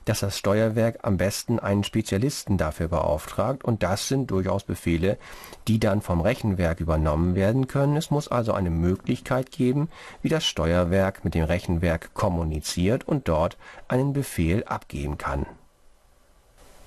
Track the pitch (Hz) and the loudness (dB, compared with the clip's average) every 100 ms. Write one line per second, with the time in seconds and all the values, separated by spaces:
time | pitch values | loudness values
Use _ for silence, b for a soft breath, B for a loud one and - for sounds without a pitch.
0 | - 110 101 - 98 107 113 110 113 - | -4 -2 -2 -2 2 4 2 2 0 0
1 | 113 90 92 - - 113 101 101 101 110 | 0 2 0 -2 -2 -2 2 0 0 -2
2 | - 98 135 - - 90 78 - 82 82 | 0 0 0 -2 -2 0 0 -2 -2 0
3 | 78 78 - - 107 135 - 110 87 98 | 2 0 -2 -2 -2 -2 -2 0 0 0
4 | - 135 123 95 92 98 - 90 - 85 | 0 -2 0 0 0 -2 -2 -4 0 2
5 | 92 - B B B B - 110 107 104 | 2 0 B B B B 0 2 2 0
6 | - 87 87 131 110 92 85 82 80 80 | 0 0 2 0 0 0 0 0 0 2
7 | 78 76 90 92 98 127 131 139 139 147 | 2 2 2 2 2 2 0 0 2 0
8 | - 143 - 120 113 101 90 82 87 98 | 0 -2 0 -2 0 0 0 2 2 0
9 | - 123 - 127 131 - 123 139 156 B | -2 -4 -2 -2 -2 0 2 2 -2 B
10 | B B - 156 - - 80 87 87 95 | B B -2 0 -2 -2 2 4 4 2
11 | 95 - 90 82 80 87 - 85 87 80 | 2 0 -2 0 0 0 0 0 2 0
12 | - - 104 87 80 76 - - 90 131 | -4 -2 0 0 -2 -4 -4 0 2 2
13 | - 151 107 78 87 - B B B 127 | 0 -2 0 2 0 -2 B B B 0
14 | 139 139 131 - 80 101 - - - 71 | 0 -2 -4 0 0 0 -2 -8 -8 -8
15 | 71 73 - 69 - - - _ - - | -6 -6 -4 -4 -6 -10 -20 _ -20 -20
16 | _ _ _ _ _ - - - | _ _ _ _ _ -20 -20 -20